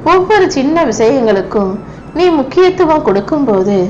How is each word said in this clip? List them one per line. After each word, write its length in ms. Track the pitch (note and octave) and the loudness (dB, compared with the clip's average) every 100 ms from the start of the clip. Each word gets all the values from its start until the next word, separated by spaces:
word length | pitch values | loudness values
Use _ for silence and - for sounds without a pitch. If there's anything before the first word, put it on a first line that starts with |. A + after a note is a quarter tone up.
ஒவ்வொரு 420 | D#4 F#4 F#4 G#4+ F#4 | 2 0 2 2 2
சின்ன 340 | C#4 C4 E4 | 0 0 0
விஷயங்களுக்கும் 840 | D4 G#3+ A3+ C4+ A3 G3+ F#3+ G#3+ G3 G3+ - - - | -2 0 0 2 0 0 -2 -2 -2 -6 -12 -18 -12
நீ 100 | D4+ F4+ D#4+ | -2 0 0
முக்கியத்துவம் 680 | C4 - F#4 F#4 E4 D#4 - | 0 2 2 2 0 2 0
கொடுக்கும்போது 720 | G3 G3+ D4+ C4 G3 F#3+ G3 | -2 -2 -2 0 0 0 0